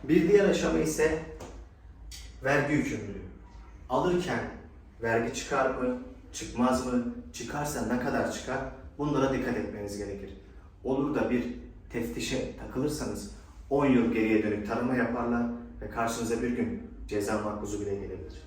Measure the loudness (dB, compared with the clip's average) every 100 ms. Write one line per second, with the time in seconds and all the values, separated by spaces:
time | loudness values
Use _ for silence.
0 | 6 6 8 8 8 6 4 2 2 4
1 | 2 2 -4 -12 -14 -14 -18 -20 -20 -18
2 | -16 -14 -16 -4 2 4 4 2 2 -4
3 | -6 -10 -12 -16 -18 -18 -18 -18 -2 2
4 | 4 2 2 -2 -4 -10 -16 -20 -20 -4
5 | 2 2 2 -4 -2 2 2 2 -2 -2
6 | -8 -16 -14 -10 -8 2 4 4 2 0
7 | 0 -6 -12 -10 -6 -4 -4 -2 -2 0
8 | 0 0 0 -2 -4 -4 -6 -10 -16 -4
9 | 0 4 4 2 0 -2 -4 -6 -8 -6
10 | -6 -8 -10 -14 -18 -20 -20 -8 -2 0
11 | 2 0 2 2 0 -6 -12 -16 -8 -4
12 | -4 -4 -4 -2 -4 -8 -8 -2 -2 -2
13 | -6 -6 -10 -14 -18 -18 0 4 6 6
14 | 6 4 4 4 4 0 -2 0 2 2
15 | 2 0 0 2 0 -4 -10 -10 -8 -2
16 | -2 0 0 0 0 0 0 -2 -8 -12
17 | -4 -2 0 0 -2 -4 -6 -4 -4 -4
18 | -6 -8 -10 -14